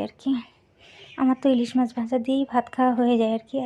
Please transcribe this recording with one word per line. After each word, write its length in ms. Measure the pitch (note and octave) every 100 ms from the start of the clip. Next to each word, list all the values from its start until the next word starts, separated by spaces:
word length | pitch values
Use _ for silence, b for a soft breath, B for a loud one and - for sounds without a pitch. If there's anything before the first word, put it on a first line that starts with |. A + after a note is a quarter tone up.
| G#3+
আর 60 | -
কি। 120 | C4+ B3+ B B _ _ B B B B
আমার 200 | C4 B3+
তো 60 | C#4
ইলিশ 220 | B3+ A#3 B3+
মাছ 140 | A#3+ B3
ভাজা 200 | A3+ B3+ A#3
দিয়েই 180 | C4+ C4+
ভাত 140 | B3 A#3 -
খাওয়া 180 | B3+ B3
হয়ে 160 | A#3+ A#3
যায় 160 | A3 A3+
আর 60 | A3+
কি, 80 | C4+